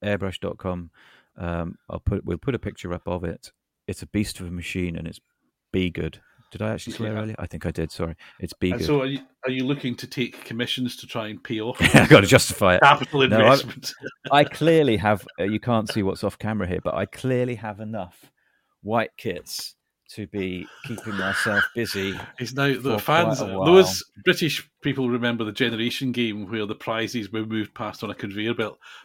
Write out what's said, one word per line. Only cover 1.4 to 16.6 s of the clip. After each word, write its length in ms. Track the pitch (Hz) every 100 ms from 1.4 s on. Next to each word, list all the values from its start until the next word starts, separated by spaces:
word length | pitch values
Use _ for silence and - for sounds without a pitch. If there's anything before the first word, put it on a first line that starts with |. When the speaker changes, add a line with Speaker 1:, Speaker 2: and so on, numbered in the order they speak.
| 85 85 85 - -
Speaker 1:
I'll 100 | 82
put, 240 | - 98
we'll 120 | - 87
put 160 | 135
a 40 | 120
picture 340 | - - 90
up 140 | 87 90
of 160 | 87
it. 280 | 85 - - _ _ _ -
It's 140 | -
a 60 | 80
beast 320 | 104 104 -
of 60 | 87
a 40 |
machine, 460 | 87 - 95 87 82
and 100 | 82
it's 120 | - _ _ _ _ _
be 180 | 95 90
good. 300 | 85 80 - _ _ _
Did 100 | 95
I 120 | 107
actually 200 | 110 113
swear 200 | 113 110
Speaker 2:
Yeah. 60 | 107
Speaker 1:
earlier? 140 | 110 -
I 60 | 87
think 180 | 80
I 60 | 87
did, 200 | 80 80
sorry. 220 | - 82 - - -
It's 120 | 85
be 180 | - 90
Speaker 2:
And 80 | 120
Speaker 1:
good. 60 | 160
Speaker 2:
so 140 | 143
are 40 |
you, 140 | 131 135 - _
are 60 | 127
you 120 | 131
looking 320 | 131 139 131 120
to 100 | -
take 360 | - 117 -
commissions 540 | - 117 120 127 123 -
to 100 | -
try 200 | 120 107
and 120 | 107
pay 180 | - 110
off 160 | 113 -
Speaker 1:
<laughs> 160 | -
I've 140 | 135 -
gotta 180 | 135 95
justify 480 | 104 - - 95
it. 60 | 90
Speaker 2:
capital 440 | 143 143 - 143 131
Speaker 1:
No, 100 | 110
I, 60 | 110
Speaker 2:
investment? 400 | 139 123 - - - -
<laughs> 200 | - -
Speaker 1:
I 120 | 143
clearly 540 | 143 - 156 160 139 101
have, 280 | 104 107 - -
uh, 40 |
you 140 | 98 107
can't 280 | 123 113 98
see 140 | 110
what's 200 | 95 87
off 120 | 101 -
camera 280 | 107 107